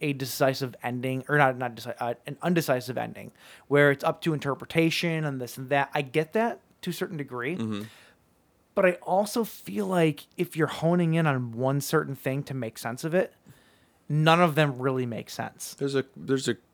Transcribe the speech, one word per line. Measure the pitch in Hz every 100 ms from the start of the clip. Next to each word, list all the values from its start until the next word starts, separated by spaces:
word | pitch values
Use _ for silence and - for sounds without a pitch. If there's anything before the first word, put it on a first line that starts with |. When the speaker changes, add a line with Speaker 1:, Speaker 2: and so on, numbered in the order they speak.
Speaker 1:
a | 151
decisive | 135 131 - 135 131 131 -
ending, | 120 123 131 131 -
or | 147
not, | 135 127
not | 123 113
deci-, | 117 -
uh, | 120 120 -
an | 135
undecisive | 170 170 147 127 120 117
ending, | 113 104 110 - - - _
where | 143 143
it's | 135
up | 165 151
to | 170
interpretation | 147 143 131 - 165 165 - 170 160
and | 151 131
this | 123 -
and | 131
that. | 139 139
I | 123
get | 127 151 156
that | 214 226 - _ _
to | 180
a |
certain | 160 180 165
degree. | 135 123 123 180
Speaker 2:
Mm-hmm. | 110 104 107 - - _ _ _ _ _ _ -
Speaker 1:
But | 190
I | 175
also | 160 185 208 240 220
feel | - - 202 196
like | 180 160 147 - -
if | 175 160
you're | 147
honing | - 165 180 165
in | 165 160
on | 131 120
one | 113 131 139
certain | - 160 147 131
thing | 135 139
to | -
make | 135 113 -
sense | 117 123 160
of | 180
it, | - - - - _ _ _ _ -
none | 147 156 165
of | 175 143
them | 147 123
really | 131 131 123
make | 110 110
sense. | - 113 - - -
Speaker 2:
There's | 139 135
a, | - 143
there's | - 135 127
a | 110 _